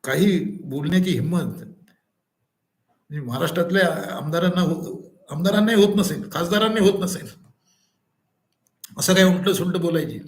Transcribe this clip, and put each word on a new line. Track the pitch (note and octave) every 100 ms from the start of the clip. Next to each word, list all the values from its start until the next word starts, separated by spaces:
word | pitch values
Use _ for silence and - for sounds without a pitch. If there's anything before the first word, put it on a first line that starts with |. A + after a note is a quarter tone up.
काही | - C#3+ G3+ F3 C#3 -
बोलण्याची | C3+ C3+ D3+ F#3 F#3
हिंमत | C3 D#3 F3
म्हणजे | - - - - _ _ _ _ _ _ _ _ _ _ _ _ _ D3+
महाराष्ट्रातल्या | B2 B2+ D#3+ F3 E3+ F#3+ F3+ D#3 - -
आमदारांना | D3 E3 F3+ F3+
हो-, | E3 E3 - - - _ _
आमदारांनाही | D3 F#3 G#3 G#3+ A3 G3+
होत | G3
नसेल, | - - -
खासदारांनाही | D3+ E3+ G#3 A3 A3 G3
होत | G3
नसेल, | F3+ F3+ - - _ _ _ _ _ _ _ _ _ _ _ _ _ _ - -
असं | -
काय | F#3
उलट | F#3 F3+ G3+
सुलट | F#3 F3+ F3+
बोलायची. | E3+ D#3+ - -